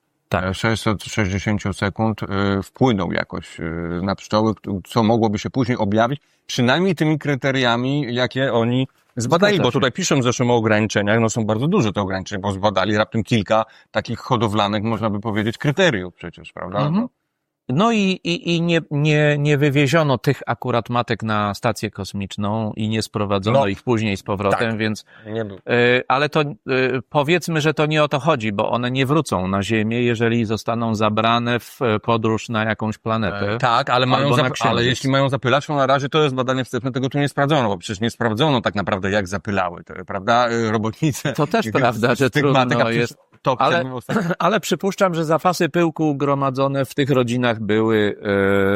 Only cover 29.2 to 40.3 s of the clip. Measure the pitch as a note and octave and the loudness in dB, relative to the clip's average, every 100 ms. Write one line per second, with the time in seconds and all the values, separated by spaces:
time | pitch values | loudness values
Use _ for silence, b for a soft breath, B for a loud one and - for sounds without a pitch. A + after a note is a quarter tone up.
29.2 | D3 F#2 F#2 G2 G2 A2+ G#2+ A#2+ A#2+ A2+ | 0 -2 0 -2 0 0 0 0 0 2
30.2 | A#2 A#2 G#2+ A2 - A#2 A#2 G#2+ G#2+ G#2+ | 2 2 0 -2 -2 -2 -2 0 0 2
31.2 | A2+ A#2 A#2+ A#2+ - - B2 G#2+ - A#2 | 2 2 0 -4 -4 -4 0 0 0 0
32.2 | A2 A2 - A2 A2 G#2+ A2 G#2+ A2+ A2+ | 2 -2 -2 -2 -2 -2 -4 -4 -4 -2
33.2 | G2+ G2+ G2+ A#2 B2+ A#2 C#3 B2+ B2+ C3+ | -2 -2 -4 0 2 2 2 0 2 2
34.2 | C#3 B2 B2+ B2+ A#2 A#2 A#2+ B2 C3+ C3+ | 2 2 0 0 0 2 0 0 0 2
35.2 | C#3 C3 B2+ C3+ - C#3+ C3 C#3 C#3+ D#3 | 2 0 0 0 0 -2 2 0 0 0
36.2 | D3+ C3 B2+ C3 B2+ A#2+ B2+ B2+ C3 C#3+ | 0 0 -2 -2 -4 -4 -4 -4 -4 -2
37.2 | C#3+ - C#3+ D#3 A2+ F#2+ - G2+ A2+ - | -2 0 0 2 0 -2 -6 -4 -4 -2
38.2 | A#2 G#2+ C#3 A#2+ G#2 G2+ F#2 G2 F#2+ G#2 | -2 0 2 2 0 -2 -2 -2 0 -2
39.2 | F#2 F#2+ - G2 F2 F2 - D#2+ F#2 G2 | -2 -6 -4 -2 -2 -6 -16 -16 -10 -6
40.2 | G2 | 0